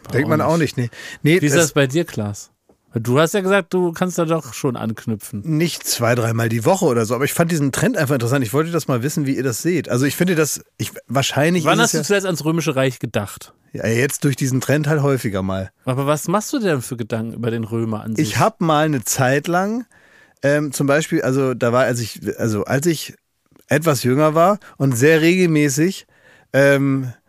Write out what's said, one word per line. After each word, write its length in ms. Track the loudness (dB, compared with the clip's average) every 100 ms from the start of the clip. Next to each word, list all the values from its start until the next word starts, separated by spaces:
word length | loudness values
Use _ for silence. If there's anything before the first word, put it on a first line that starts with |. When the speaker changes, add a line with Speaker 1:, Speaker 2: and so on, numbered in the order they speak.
| -4
Speaker 1:
Denkt 140 | -2 0
Speaker 2:
Auch 40 |
Speaker 1:
man 120 | 0
auch 160 | 2 0
Speaker 2:
nicht. 180 | 0 -2
Speaker 1:
nicht, 140 | -6 -6 -18 -2
nee. 140 | 2 4
Nee, 60 |
Speaker 2:
Wie 40 | 4
ist 80 |
Speaker 1:
es 60 | 4
Speaker 2:
das 120 | 2
bei 120 | 2 0
dir, 180 | 0
Klaas? 460 | -2 -4 -6 -8 -14 _ _ _ _
Weil 80 | -4
du 180 | 0 2
hast 140 | 4
ja 80 | 2
gesagt, 320 | 2 0 0
du 180 | 0 0
kannst 260 | 0 -4 0
da 60 |
doch 300 | 0 -2 -4
schon 240 | -4 -4 -2
anknüpfen. 640 | -6 -6 -6 -6 -8 -10
Speaker 1:
Nicht 420 | -4 0 0 -2 -6
zwei, 300 | -2 2 2
dreimal 320 | 0 0 0
die 160 | 0
Woche 220 | 2 2 2
oder 200 | 2 0
so, 100 | 0
aber 100 | -2
ich 80 |
fand 180 | 0 0
diesen 220 | 0 0
Trend 240 | 0 0 0
einfach 180 | 0 0
interessant. 300 | 0 0 0
Ich 80 |
wollte 180 | -2 -2
das 160 | -2 -2
mal 160 | -2
wissen, 220 | -2 -4 -2
wie 100 | -2
ihr 80 |
das 180 | -2 -2
seht. 280 | -2 -2 -2
Also 160 | 0 0
ich 100 | 0
finde 200 | 0 2
das, 260 | 0 -2 -12 _
ich, 140 | -10 -10 -4
wahrscheinlich 600 | -2 0 0 2 2 2
Speaker 2:
Wann 140 | 2
Speaker 1:
ist 40 |
Speaker 2:
hast 20 | 2
Speaker 1:
es 40 |
Speaker 2:
du 60 | 0
Speaker 1:
ja 60 | 0
Speaker 2:
zuletzt 200 | 0 0
ans 180 | -2 -2
Römische 320 | -2 -2 0
Reich 220 | 0 -2
gedacht? 540 | -4 -4 -6 -10 -20 _ _
Speaker 1:
Ja, 120 | -6 -2
jetzt 360 | 0 0 0
durch 140 | -2 0
diesen 240 | -2 -2
Trend 260 | 0 0 2
halt 140 | 0
häufiger 400 | 2 0 -2 -4
mal. 260 | -2 -4 -6 _
Speaker 2:
Aber 240 | -6 -2 0
was 220 | -2 0
machst 240 | -2 -2
du 60 | -2
denn 220 | 0 -2
für 140 | -4 -8
Gedanken 380 | -6 -6 -6
über 180 | -6 -4
den 140 | -4 -4
Römer 380 | -4 -2 -4
an 120 | -4 -2
sich? 100 | -2
Speaker 1:
Ich 100 | 2
hab 220 | 0 0
mal 240 | 0 2 2
eine 180 | 0
Zeit 440 | -2 0 2 2 0
lang, 360 | -2 -2 -4 -8 _ _ _ _ _
ähm, 300 | 0 0 -2
zum 160 | -2 0
Beispiel, 360 | 0 0 -2
also 300 | 0 0 0
da 200 | 0 2
war, 100 | 2
als 160 | 2 0
ich, 220 | -4 -6 -8 -2
also 240 | -2 -2
als 220 | 0 0 0
ich 300 | -2 -6 -16 _ _ _ _ _
etwas 360 | 0 2 0
jünger 300 | 2 2 4
war 260 | 4 4 2 -4 -2
und 160 | 0 4
sehr 240 | 4 6
regelmäßig, 880 | 4 4 4 4 2 2 0 -2 -14 _ _ _ _
ähm, 580 | 4 4 4 2 0 -4 -10